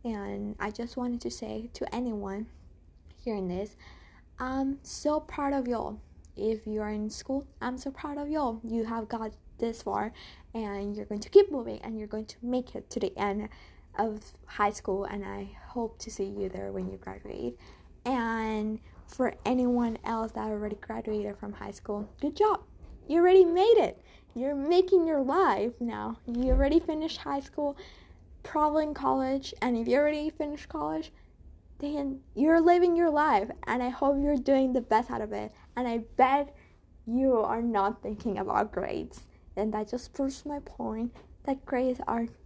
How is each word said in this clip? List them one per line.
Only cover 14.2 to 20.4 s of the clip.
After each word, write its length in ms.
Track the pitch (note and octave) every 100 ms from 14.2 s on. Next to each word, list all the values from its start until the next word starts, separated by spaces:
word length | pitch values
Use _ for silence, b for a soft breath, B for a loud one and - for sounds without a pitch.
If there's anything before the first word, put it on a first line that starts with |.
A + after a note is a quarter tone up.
| - -
high 280 | - - G#3
school, 340 | G#3+ - F#3+ G3
and 180 | G3+
I 320 | G3 G3 G3 G3 -
hope 300 | B3 A3+ -
to 100 | -
see 140 | G#3+
you 260 | G3 G3+ F#3+
there 220 | F#3 G2
when 180 | F#2+ F#2
you 80 | F#2+
graduate. 580 | - G2 - - A#2+ - B B B -
And 760 | A#3+ C4 A3+ A3+ A3 G#3+ G#3+ A3 b b -
for 260 | - B3+ - -
anyone 500 | B3+ B3 A#3+ A#3 A3
else 280 | - A3+ A3+
that 180 | A3+